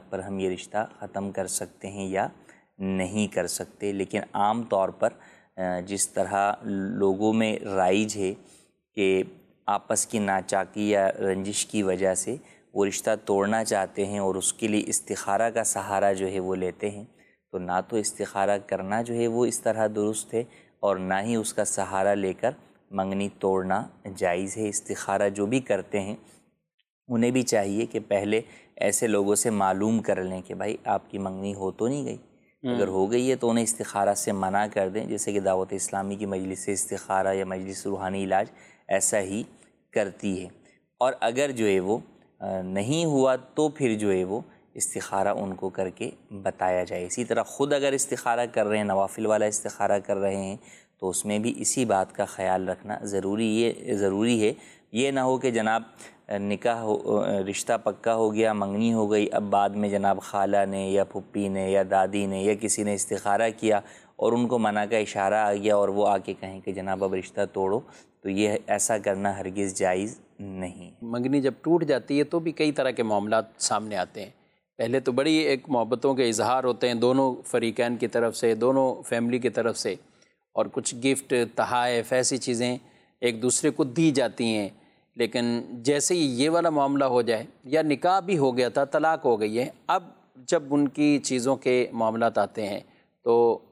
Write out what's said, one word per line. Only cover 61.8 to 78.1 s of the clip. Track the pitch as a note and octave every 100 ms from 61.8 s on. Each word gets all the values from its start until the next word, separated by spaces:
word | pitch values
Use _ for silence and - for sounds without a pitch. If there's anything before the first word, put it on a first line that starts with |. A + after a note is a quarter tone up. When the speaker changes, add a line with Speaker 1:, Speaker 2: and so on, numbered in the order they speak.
| F#2+
Speaker 1:
دادی | F#2+ F#2+ G2+ G2+
نے | F#2+
یا | G2 G#2+
کسی | G#2+ -
نے | G#2
استخارہ | G2+ - G2+ G#2 G2+ A2+ A2
کیا | A2 G#2 - - - -
اور | A2
ان | A#2 A#2+
کو | B2
منع | G#2+ G#2
کا | G#2 A2+
اشارہ | G2+ G#2+ G2
آ | G#2 G#2+
گیا | G#2 G2+ G#2
اور | G2+
وہ | G2 G2+
آ | G2+
کے | F#2 F#2+
کہیں | F#2+ F#2+
کہ | -
جناب | G2 F#2+ F#2+
اب | G2
رشتہ | F#2+ F2+ - G2
توڑو، | - F#2+ G#2+ D#3 - - _
تو | G2
یہ | G2 G#2 G#2 -
ایسا | G#2 - A2
کرنا | G2 G2 G2+ G2
ہرگز | F#2+ F#2 G2+
جائز | F#2 F#2+ F#2 G#2 B2+ _ -
نہیں۔ | G2+ F#2+ F#2 F#2 F2+ -
Speaker 2:
منگنی | A#2 A#2+ B2+ C#3+
جب | C3+ -
ٹوٹ | - E3+
جاتی | D#3+ C3+ - C#3
ہے |
تو | C#3+ E3+
بھی | E3
کئی | D3+ D#3
طرح | D3 C3
کے | A#2+
معاملات | A2+ G#2 G#2 A2+ A2 -
سامنے | - G#2+ G#2+ G2+
آتے | F2+ -
ہیں۔ | G2+ - _ _ _ -
پہلے | A#2 C3
تو | C3
بڑی | B2+ D3
ایک | D#3 D3+ C3+ C3
محبتوں | B2+ A2 A#2+ C#3
کے | C3+ B2
اظہار | G#2+ A2 B2+
ہوتے | B2+ A#2 B2
ہیں |
دونوں | A#2+ A#2+ C3 C3+ B2 -
فریقین | B2 A2+ A2+ A#2+ A#2+
کی |
طرف | A#2